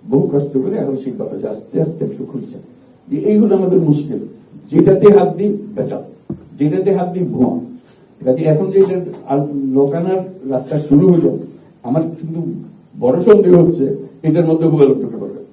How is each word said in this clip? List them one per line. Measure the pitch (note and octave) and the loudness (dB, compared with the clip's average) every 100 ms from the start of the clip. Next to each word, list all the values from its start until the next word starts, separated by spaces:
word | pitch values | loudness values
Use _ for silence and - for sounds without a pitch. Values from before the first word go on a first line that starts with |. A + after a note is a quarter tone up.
| A2+ | 0
বহু | C3+ - | 0 0
কষ্ট | C#3+ C#3+ C3+ | -2 -2 -4
করে | - - | -4 -4
এখন | C#3 C3 | -6 -6
সেই | B2+ A2 | -8 -10
দরজা | - - - | -10 -8 -10
আস্তে | - - F3+ | -10 -8 -4
আস্তে | D#3 - A2+ | -4 -4 -10
একটু | - B2 | -8 -12
খুলছে। | - - - - - _ _ - | -12 -14 -18 -20 -20 _ _ -8
যে | D3 | -4
এইগুলো | G#3 G#3+ G#3 G3 | 2 4 4 2
আমাদের | F3+ F#3 | 4 2
মুশকিল, | D#3 C#3+ - - - - _ - - | 4 0 0 -8 -10 -18 _ -20 -2
যেটাতে | E3 G3 F#3+ G#3 | 2 4 6 8
হাত | G3 F3 D#3+ | 6 4 0
দিই | G#3 - - - | -2 -2 -8 -8
ভেজাল, | - - - - _ - - - | -6 -8 -12 -20 _ -16 -14 -2
যেটাতে | D3+ F#3+ F#3+ | 0 2 2
হাত | F#3 F3 | 0 -2
দিই | F3+ | -4
ভুয়া। | D3 B2+ - E2 - - _ _ _ _ B2+ | -4 0 -2 -2 -10 -18 _ _ _ _ -2
কাজে | C3 D#3+ | 0 2
এখন | D#3 F#3+ | 0 2
যে | G3 | 2
এটা | F#3 F#3 E3+ - - | 2 0 -6 -12 -4
আর | C#3+ D3 C#3+ | -2 -2 -4
লোকানার | C3+ C3 C#3 D#3+ F3+ F#3+ F#3 - C3+ | -2 0 2 0 -2 -4 -4 -12 -6
রাস্তা | B2+ - D3+ | -6 -4 -6
শুরু | - C#3+ F#3 | 2 4 6
হলো, | E3+ C#3+ - - - - _ | 4 2 -2 -12 -18 -20 _
আমার | - D3 | -4 -2
কিন্তু | E3+ D#3+ D#3+ E3 E3 - - - _ - | -2 -8 -10 -8 -8 -10 -14 -20 _ -4
বড় | - F3+ | 0 2
সন্দেহ | A3+ G#3 F3+ F3 | 4 4 6 6
হচ্ছে | D#3+ - C3+ - - - | 4 2 -2 -4 -10 -6
এটার | D#3+ E3 D#3+ | 0 2 2
মধ্যে | D#3+ D#3+ | 2 2
ভুয়া | D3 C3+ | 4 4
লোক | - | 2
ঢুকে | - - | -4 -8
পড়বে। | G2 - - | -12 -12 -18